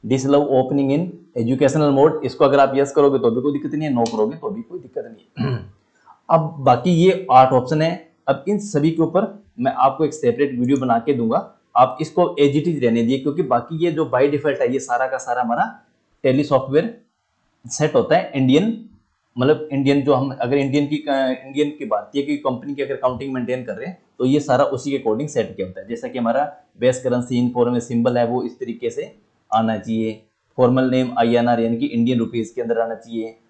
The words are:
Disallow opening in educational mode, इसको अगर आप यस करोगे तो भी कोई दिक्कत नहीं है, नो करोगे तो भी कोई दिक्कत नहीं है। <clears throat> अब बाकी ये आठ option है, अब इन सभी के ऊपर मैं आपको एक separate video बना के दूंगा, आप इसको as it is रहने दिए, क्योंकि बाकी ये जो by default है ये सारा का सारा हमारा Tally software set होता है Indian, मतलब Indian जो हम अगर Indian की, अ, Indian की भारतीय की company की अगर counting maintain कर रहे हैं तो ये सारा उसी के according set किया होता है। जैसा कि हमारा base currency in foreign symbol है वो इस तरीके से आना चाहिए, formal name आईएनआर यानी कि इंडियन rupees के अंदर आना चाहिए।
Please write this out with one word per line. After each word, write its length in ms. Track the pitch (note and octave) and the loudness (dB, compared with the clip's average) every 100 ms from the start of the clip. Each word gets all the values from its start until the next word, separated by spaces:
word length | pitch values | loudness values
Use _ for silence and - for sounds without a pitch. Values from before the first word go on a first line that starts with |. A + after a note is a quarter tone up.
| G#2+ | 0
Disallow 340 | C3 C3+ C#3+ C#3+ C3 | -2 2 2 4 2
opening 340 | B2+ C#3+ C3+ | 2 0 0
in 100 | D3 F3+ - - B2 | 0 -2 -10 -10 -4
educational 520 | A2+ C3+ C#3 D#3 D3 | -2 2 2 4 2
mode, 300 | C3+ D3+ D#3 B2+ | 4 4 2 -6
इसको 200 | - C#3+ | 2 4
अगर 140 | C#3 | 6
आप 140 | C3+ C3+ | 4 2
यस 160 | C#3 | 0
करोगे 280 | D#3 C#3+ C3+ | 4 4 4
तो 120 | A#2 | 0
भी 100 | A#2 | 0
कोई 120 | C#3 | -2
दिक्कत 200 | C#3 C#3+ | -4 -6
नहीं 140 | D3+ D#3 | -6 -2
है, 60 | A#2+ | 0
नो 80 | |
करोगे 340 | A#2 A2 A2 D#3+ | 0 0 -2 -2
तो 120 | B2 | -8
भी 120 | - | -10
कोई 180 | - F3+ | -12 -14
दिक्कत 260 | B2+ D3 A#2+ | -12 -12 -12
नहीं 420 | A2 _ - C3 | -18 _ -6 -4
है। 100 | A#2 F#2+ _ _ _ | -4 -10 _ _ _
<clears throat> 300 | _ _ - | _ _ 0
अब 260 | D#3+ D3+ C#3 | 0 0 -2
बाकी 320 | C3+ A#2+ F3 | 2 2 2
ये 340 | E3 F#3 F3 - | 4 4 2 6
आठ 200 | B2+ C3 | 6 8
option 280 | C3 B2+ D#3 | 4 2 0
है, 100 | D#3+ F3+ - _ - | 0 -2 -12 _ -2
अब 180 | C#3+ F#3 | -2 -2
इन 100 | G#3 | -4
सभी 320 | - D3+ D#3 | -2 0 0
के 100 | D#3+ | 2
ऊपर 260 | D#3+ F3 A3 - _ - | 0 0 -2 -8 _ -4
मैं 120 | C3 - | -4 2
आपको 280 | C3+ C#3 D3+ | 0 2 -2
एक 80 | |
separate 440 | - B2 A#2 C#3+ B2 | 0 -2 0 -2 0
video 180 | B2 C#3 | 0 0
बना 200 | B2+ A#2 | 2 0
के 140 | D3 | 0
दूंगा, 260 | C3 A2+ D3 G3+ _ _ B2 | -2 0 -2 -4 _ _ 2
आप 220 | C3 - | 2 0
इसको 220 | D3+ - E3+ - | -4 0 0 4
as 140 | C#3+ C#3+ | 2 2
it 120 | E3 | -2
is 140 | D3 | 0
रहने 200 | A#2+ A#2 | 0 2
दिए, 160 | A#2 C3 | 0 0
क्योंकि 220 | C3+ D#3+ | -2 -4
बाकी 400 | C#3 C#3+ - D#3+ E3+ | 0 -2 -2 -4 -2
ये 60 | |
जो 180 | D#3 C#3+ B2 | -2 -2 2
by 80 | C#3+ | 2
default 320 | D3 D3+ C3 | 0 -2 -2
है 100 | B2 | -2
ये 60 | C3 | -2
सारा 280 | - A#2+ C3 | -4 -4 -2
का 100 | C3 | -4
सारा 240 | C3 B2 | -4 -4
हमारा 240 | A#2 A#2+ A#2 - _ _ _ _ | -2 -2 -2 -6 _ _ _ _
Tally 220 | C3 C3 D3 | 0 0 2
software 520 | C3+ - C#3+ A3+ - _ _ _ _ _ _ B2 | 0 2 -2 -2 -10 _ _ _ _ _ _ -16
set 300 | - D3+ B2+ | -4 0 0
होता 200 | A2 E3 | 2 0
है 160 | - C#3 | 0 0
Indian, 380 | C3 C#3+ A3 A3+ - _ _ _ _ A#2+ | 2 4 2 -4 -12 _ _ _ _ -2
मतलब 340 | C3+ D3+ D#3 | 2 2 0
Indian 300 | C#3 C#3 C#3+ | 0 2 2
जो 120 | C3+ | 2
हम 180 | C3 C3+ | 2 0
अगर 260 | C3 B2 C#3+ | -4 -2 0
Indian 300 | C#3 C#3+ C#3+ | 2 0 0
की, 100 | D3 | -4
अ, 160 | D3 C3+ C3 B2+ C3 | -2 -2 -2 -4 -8
Indian 300 | C#3 D3 D3 | -4 -4 -4
की 60 | B2 | -4
भारतीय 380 | G#2+ - C#3+ | -4 -4 -6
की 140 | C#3+ C#3+ | -4 -4
company 380 | C3+ B2 C#3+ C#3+ | -4 -6 -8 -8
की 60 | |
अगर 140 | C3 B2+ | -6 -2
counting 380 | B2+ B2 C#3 | -4 -4 -8
maintain 300 | C3 A#2 B2+ A#2+ | -6 -4 -6 -6
कर 80 | |
रहे 140 | G2+ D3+ | -10 -10
हैं 100 | F3+ _ - | -14 _ -4
तो 60 | B2+ | 0
ये 140 | C#3+ | 0
सारा 240 | C#3+ F3+ C#3+ | 2 0 2
उसी 260 | C3 C#3+ | -2 -4
के 80 | C#3 | -4
according 280 | A2+ A2 D3+ | -2 -2 -2
set 280 | B2+ F#2+ F#2+ | -4 -4 -6
किया 120 | F#2 | -10
होता 140 | F#2 | -10
है। 60 | G2+ | -12
जैसा 200 | A#2 - | -10 -8
कि 120 | B2+ | -4
हमारा 240 | A#2 B2+ D3 - _ _ | -2 -2 -4 -8 _ _
base 240 | B2+ B2 | 0 0
currency 380 | B2+ B2 A#2+ B2 | -2 -2 -2 0
in 120 | B2 B2 | 0 0
foreign 260 | A#2+ B2 | 0 0
symbol 340 | A2+ A#2 A#2+ A#2+ | -2 0 0 0
है 80 | A#2 | 0
वो 160 | B2 | -2
इस 160 | B2 - | -6 -8
तरीके 300 | A#2 A#2 A#2+ | -10 -6 -6
से 260 | C3+ F3+ - _ _ _ | -6 -12 -16 _ _ _
आना 260 | A2+ A2+ G#2+ | 0 0 -2
चाहिए, 340 | G#2 A2+ A2 G#2+ _ _ _ - | -4 -4 -4 -6 _ _ _ 2
formal 320 | B2 B2+ C3 | 4 4 2
name 220 | B2+ B2+ A#2+ | 0 0 0
आईएनआर 400 | A#2 A#2+ A#2+ A#2+ | 2 2 2 2
यानी 180 | A2+ A#2 | 0 -2
कि 80 | C#3+ | -2
इंडियन 340 | A#2 A#2 B2 | 0 2 2
rupees 300 | A2+ A#2 A2 | -2 -4 -6
के 120 | - | -6
अंदर 180 | A#2 A2+ | -2 -2
आना 160 | A2+ A2 | -2 -6
चाहिए। 400 | A#2 A2+ A2+ - | -8 -8 -8 -12